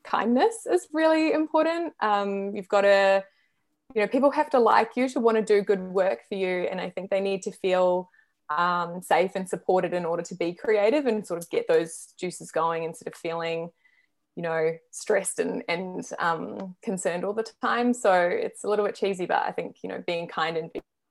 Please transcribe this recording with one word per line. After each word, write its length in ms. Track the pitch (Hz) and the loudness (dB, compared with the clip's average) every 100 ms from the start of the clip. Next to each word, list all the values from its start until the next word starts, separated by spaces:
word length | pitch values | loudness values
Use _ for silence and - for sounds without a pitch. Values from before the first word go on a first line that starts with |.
kindness 640 | - - 233 247 427 466 - | -4 -2 2 4 2 0 -2
is 220 | 359 - | -2 -2
really 400 | 311 320 320 311 | 0 2 4 2
important. 600 | 311 311 311 320 339 339 - | 0 2 2 2 0 -6 -2
Um, 560 | 214 208 202 196 196 202 | 0 0 0 -2 -4 -6
you've 140 | 190 | 0
gotta, 540 | 202 202 196 196 196 196 _ _ _ _ _ _ | 4 6 6 6 4 0 _ _ _ _ _ _
you 80 | 220 | -2
know, 60 | 208 | 0
people 240 | 262 277 | 4 2
have 180 | 285 294 | 2 2
to 80 | 269 | 4
like 360 | 220 220 226 247 | 6 6 4 0
you 140 | 254 | -2
to 100 | 254 | 2
wanna 220 | 226 220 | 2 2
do 200 | 208 208 | 4 2
good 200 | 202 196 | 2 -2
work 400 | 185 185 185 233 - | 0 0 0 -2 -6
for 80 | 196 | -4
you. 280 | 185 180 | -2 -2
And 180 | 175 185 | -4 -4
I 80 | 175 | -8
think 200 | 185 190 | -8 -4
they 120 | 196 | -2
need 220 | 196 196 | -2 -4
to 80 | 196 | -6
feel, 580 | - 190 185 180 180 180 _ _ _ - | -4 0 2 2 2 -4 _ _ _ -6
um, 520 | 151 175 175 170 180 | -2 0 0 -4 -6
safe 300 | - 160 190 196 | 0 2 2 -2
and 120 | 185 | -6
supported 460 | 180 - 185 175 | -6 0 0 2
in 120 | 180 170 | -2 -2
order 180 | 170 | -4
to 120 | 170 180 | -6 -4
be 180 | 175 | -4
creative 520 | 180 - 214 208 294 269 | -4 0 2 4 2 2
and 200 | 214 202 | -2 -4
sort 160 | 170 | -8
of 80 | 170 | -4
get 180 | - - | -2 2
those 460 | 165 170 - - - | 2 2 -8 -18 -10
juices 320 | 180 - 160 | -10 -8 -6
going 320 | 165 165 165 | -2 -2 -2
instead 240 | 165 170 - | -6 -8 -12
of 80 | - | -10
feeling, 560 | 170 165 165 165 170 _ _ _ _ _ _ - | -8 -6 -4 -6 -8 _ _ _ _ _ _ -8
you 80 | |
know, 340 | 170 160 160 165 _ | -4 0 0 -2 _
stressed 480 | - - 196 180 - | -8 0 0 0 -4
and, 240 | 170 190 - | -4 -4 -4
and, 360 | 170 185 180 - - | -6 -6 -8 -10 -4
um, 560 | 175 160 - 214 190 - | -2 -2 -6 -10 -12 -10
concerned 420 | - 185 185 175 | -6 -4 -2 -2
all 100 | 185 | -4
the 140 | 214 220 - | -4 -6 -6
time. 320 | 226 233 247 | -4 0 0
So 200 | 240 208 | 2 4
it's 500 | 180 175 - - - | 4 4 0 -4 -6
a 60 | 202 | -2
little 160 | 208 202 | 0 0
bit 100 | - | 0
cheesy, 300 | 196 185 175 | -4 -2 -2
but 180 | - | -2
I 80 | - | -2
think, 260 | 180 - - | -6 -8 -10
you 80 | - | -10
know, 140 | 190 185 | -8 -6
being 220 | 170 170 | -6 -6
kind 300 | - 160 165 | -4 -4 -4
and 140 | 165 | -6
be-, 100 | - - _ _ | -10 -14 _ _